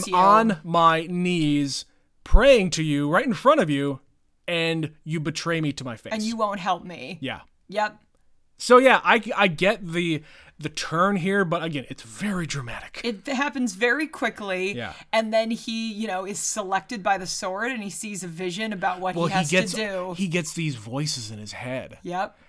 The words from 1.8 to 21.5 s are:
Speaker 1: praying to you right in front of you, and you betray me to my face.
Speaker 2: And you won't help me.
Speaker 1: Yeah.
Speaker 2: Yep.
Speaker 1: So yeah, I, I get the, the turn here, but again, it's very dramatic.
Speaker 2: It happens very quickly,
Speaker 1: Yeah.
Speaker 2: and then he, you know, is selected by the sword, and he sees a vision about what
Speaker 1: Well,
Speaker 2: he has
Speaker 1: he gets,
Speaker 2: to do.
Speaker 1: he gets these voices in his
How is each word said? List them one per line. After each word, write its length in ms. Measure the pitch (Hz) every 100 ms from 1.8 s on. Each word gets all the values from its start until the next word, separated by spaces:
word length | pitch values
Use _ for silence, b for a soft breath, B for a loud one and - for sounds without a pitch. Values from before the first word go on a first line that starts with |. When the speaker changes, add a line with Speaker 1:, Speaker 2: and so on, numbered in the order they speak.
| - _ _ _
Speaker 1:
praying 460 | - - 269 247 185
to 120 | 160
you 260 | 160 143 147
right 140 | 175 269
in 80 |
front 260 | 185 254 302
of 80 | 170
you, 300 | 143 143 135 _ _ _ _ -
and 460 | 170 165 165 156 -
you 140 | - 165
betray 400 | 151 - 165 165
me 120 | 156
to 120 | 139
my 120 | 127 113
face. 160 | -
Speaker 2:
And 100 | 220
you 140 | 214 226
won't 240 | 214 202
help 240 | 185 175
me. 340 | 175 160 127 175
Speaker 1:
Yeah. 200 | 131 107 - _ -
Speaker 2:
Yep. 300 | 196 214 214 _ _ _ _ _ -
Speaker 1:
So 200 | - 247
yeah, 220 | 262 208
I, 180 | 170 226 214 190
I 120 | 202
get 360 | 151 180 208 185
the, 300 | 170 175 156 B B B -
the 100 | 147
turn 480 | - - 160 190 202
here, 280 | 175 202
but 200 | 180 156
again, 200 | 165 147 120
it's 140 | -
very 440 | 113 107 208 185 165
dramatic. 540 | 143 120 117 - -
Speaker 2:
It 240 | 233 202 -
happens 480 | 254 285 277 240
very 320 | 185 240 269 302
quickly, 720 | - 233 - 202 185 185 190
Speaker 1:
Yeah. 160 | 107 B -
Speaker 2:
and 220 | 220 220
then 160 | 220 226
he, 420 | 226 - 226 226
you 140 | 208 220
know, 180 | 185
is 140 | 190 208
selected 640 | - 220 190 190 180 240
by 160 | 202 196
the 80 | 180
sword, 460 | - 196 185 240
and 100 | 254
he 80 | 202
sees 320 | - 220 196
a 60 | 180
vision 440 | 165 185 175 220
about 280 | 202 190 185
what 160 | 185 170
Speaker 1:
Well, 100 | 170
Speaker 2:
he 60 |
has 180 | 190 151
Speaker 1:
he 60 | 185
gets, 160 | 185
Speaker 2:
to 40 | 180
do. 360 | 214 190 185 175
Speaker 1:
he 120 | 190
gets 240 | 170 165
these 220 | - 160 120
voices 540 | 107 131 151 131 110
in 60 | 110
his 140 | 104